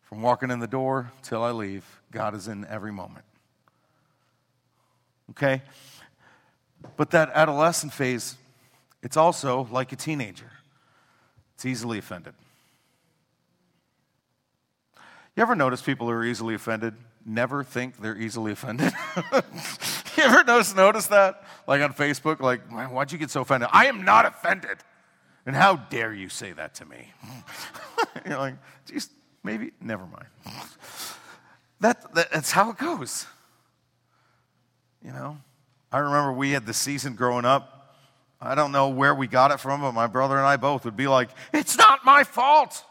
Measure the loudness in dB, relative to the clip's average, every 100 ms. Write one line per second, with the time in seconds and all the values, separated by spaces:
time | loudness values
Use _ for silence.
0 | _ -4 0 0 -2 -4 -4 -4 -2 -4
1 | -6 -18 -8 -4 -2 -4 -8 -12 -16 _
2 | _ -8 -6 -8 -12 -12 -12 -12 -12 -12
3 | -16 -20 _ _ _ _ _ _ _ _
4 | _ _ _ _ _ _ _ _ _ _
5 | _ _ -20 -2 0 0 -6 -20 -20 -20
6 | -20 _ _ _ _ _ _ _ -18 -6
7 | 2 2 4 2 2 4 0 0 -8 -4
8 | -4 -4 -8 -16 _ _ _ _ _ _
9 | -4 2 2 2 -2 -2 -2 -6 -6 -8
10 | -8 -6 -8 -12 -20 -20 _ _ _ _
11 | _ _ _ _ _ _ -8 -6 -6 -8
12 | -10 -16 -16 _ _ _ _ _ _ _
13 | _ _ _ _ _ _ _ _ _ _
14 | _ _ _ _ _ _ _ _ _ _
15 | -20 -20 _ 0 0 2 2 0 -4 -4
16 | -2 -2 -4 -4 -6 -6 -4 -4 -6 -8
17 | -20 _ -8 -4 -2 -4 -6 -8 -8 -8
18 | -10 -8 -8 -6 -6 -6 -8 -4 -4 -4
19 | -8 -8 -2 -2 -2 -14 -14 -10 -8 -8
20 | -6 2 6 6 6 4 2 6 6 6
21 | 4 4 4 0 -20 -18 -2 0 0 0
22 | -2 -2 -4 -2 -2 -2 -6 -14 -8 -6
23 | -6 -6 -6 -6 0 0 4 4 4 2
24 | 4 4 4 -2 -4 -4 -6 -12 -14 _
25 | _ _ _ _ -8 4 4 4 -4 -6
26 | -6 -6 -12 -12 -14 -12 -14 -14 -20 -20
27 | -20 _ -20 -20 -18 -16 -16 -16 -12 -6
28 | -6 -8 -10 -6 -6 -8 -20 _ -14 -12
29 | -12 _ _ _ -10 -8 -10 _ -10 -10
30 | -12 -20 -20 _ -20 -18 -18 -20 -20 -16
31 | -16 -16 -20 -20 _ _ _ _ 0 0
32 | -2 -2 0 -2 0 2 2 -2 -6 -6
33 | -8 -10 -12 _ _ _ _ _ _ _
34 | _ _ _ _ _ _ _ _ _ _
35 | -18 -14 -14 -16 _ _ _ _ _ -2
36 | 2 2 2 -2 -2 -2 -2 -6 -4 -4
37 | -8 -2 0 2 2 2 0 -20 _ _
38 | _ _ _ _ -4 0 2 2 2 4
39 | 2 2 2 4 4 4 -2 -2 -2 -2
40 | -2 0 0 2 4 2 0 -2 -6 -4
41 | 2 2 2 -8 -4 -4 -2 6 8 8
42 | 6 6 6 0 4 4 4 -6 -18